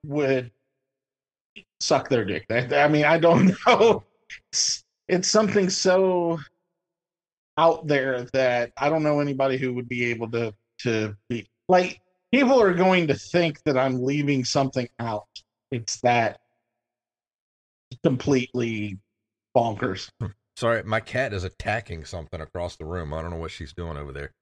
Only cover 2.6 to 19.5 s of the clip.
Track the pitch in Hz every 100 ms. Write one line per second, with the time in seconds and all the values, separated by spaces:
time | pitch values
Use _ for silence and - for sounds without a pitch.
2.6 | 127 143 151 151 147 165 165 233 190 185
3.6 | - 233 226 202 - _ _ - _ -
4.6 | - - _ _ - 180 - 214 208 208
5.6 | 185 - 190 185 190 180 170 165 - _
6.6 | _ _ _ _ _ _ _ _ _ -
7.6 | 165 165 151 143 131 127 123 135 127 120
8.6 | 120 - 143 160 151 147 143 135 135 127
9.6 | 127 123 123 123 120 113 113 117 117 104
10.6 | _ - 123 113 107 104 _ 117 - _
11.6 | - 180 180 - _ _ _ 254 254 262
12.6 | 202 175 185 185 160 135 - 175 165 143
13.6 | - 131 131 127 127 147 143 139 123 147
14.6 | 135 131 120 - 117 107 - - _ _
15.6 | _ 127 110 - 127 120 110 - _ _
16.6 | _ _ _ _ _ _ _ _ _ _
17.6 | _ _ _ 123 165 127 - 135 123 127
18.6 | 117 110 104 95 _ _ _ _ _